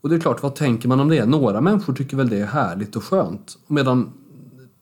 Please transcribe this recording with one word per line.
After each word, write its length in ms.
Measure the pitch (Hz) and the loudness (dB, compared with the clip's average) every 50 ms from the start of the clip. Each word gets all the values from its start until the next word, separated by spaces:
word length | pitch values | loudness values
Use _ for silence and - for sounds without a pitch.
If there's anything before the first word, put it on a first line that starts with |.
Och 80 | - 143 | 0 0
det 60 | 165 | 0
är 40 | 165 | 2
klart, 240 | 165 151 120 - - | 2 0 -2 0 -4
vad 120 | 139 135 | -6 -4
tänker 320 | - 151 135 117 110 - 120 | -2 0 0 0 0 0 0
man 120 | 127 131 | 2 2
om 100 | 139 151 | 4 4
det? 160 | 160 151 107 | 2 2 4
Några 360 | 110 139 156 135 110 98 107 | 2 2 2 2 2 2 2
människor 320 | 143 185 214 196 208 - 131 | 2 2 2 2 0 -2 -4
tycker 240 | - 139 131 - 135 | -4 -4 -6 -2 -2
väl 120 | 135 120 | 0 0
det 100 | 110 101 | 0 0
är 60 | 104 | -2
härligt 500 | 101 131 151 127 95 85 95 107 101 - | -2 -2 -2 -2 -2 -2 -6 -8 -6 -8
och 80 | 113 - | -10 -6
skönt, 540 | - - 190 147 87 87 104 - - - - _ _ | -2 0 0 0 -2 -6 -10 -14 -18 -20 -20 _ _
medan 440 | 151 147 135 131 127 127 113 - - - - - - - - - - - - - _ _ | 0 0 2 2 2 2 0 -2 -8 -20 -20 -20 -20 -20 -20 -20 -20 -20 -20 -20 _ _